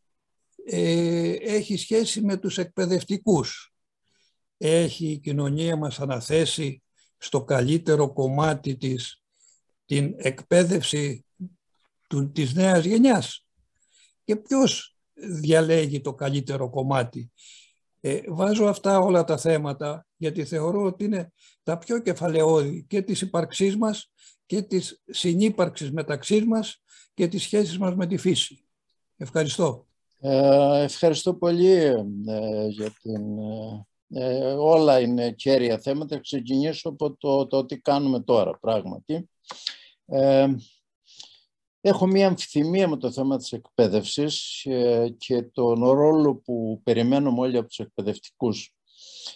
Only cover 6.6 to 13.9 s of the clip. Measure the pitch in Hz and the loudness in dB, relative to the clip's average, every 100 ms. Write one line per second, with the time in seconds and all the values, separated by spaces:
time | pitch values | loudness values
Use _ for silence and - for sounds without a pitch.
6.6 | 143 - _ _ _ _ - 139 123 135 | -6 -8 _ _ _ _ -4 -4 0 0
7.6 | 123 165 165 151 143 - 131 139 156 143 | 2 0 2 2 2 0 -2 2 0 0
8.6 | 143 127 131 127 - - _ _ _ _ | -4 -6 -4 -6 -8 -16 _ _ _ _
9.6 | _ _ - 143 143 - 131 127 - 175 | _ _ -4 -2 -2 -2 -6 -4 2 2
10.6 | 175 202 - 147 143 117 _ - 185 _ | 4 0 -2 -2 -4 -6 _ -16 -16 _
11.6 | _ _ _ _ - 143 139 151 135 151 | _ _ _ _ -6 -4 -2 -2 -2 2
12.6 | 190 180 165 220 262 202 120 - _ _ | 4 4 4 4 6 4 0 -10 _ _
13.6 | _ _ _ | _ _ _